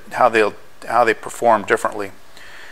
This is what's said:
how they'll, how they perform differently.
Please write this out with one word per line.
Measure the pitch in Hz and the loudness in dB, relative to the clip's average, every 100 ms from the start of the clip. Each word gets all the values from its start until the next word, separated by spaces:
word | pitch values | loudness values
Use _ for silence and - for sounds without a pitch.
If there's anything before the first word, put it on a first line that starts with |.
| - | -6
how | - 123 | 2 4
they'll, | 113 104 - - - - | 4 2 0 -14 -14 -2
how | 117 | 2
they | 117 | 4
perform | 107 - - 117 107 | 2 -4 -2 2 2
differently. | 95 113 110 107 98 - - - - - - | 2 0 0 -4 -8 -12 -18 -18 -16 -16 -16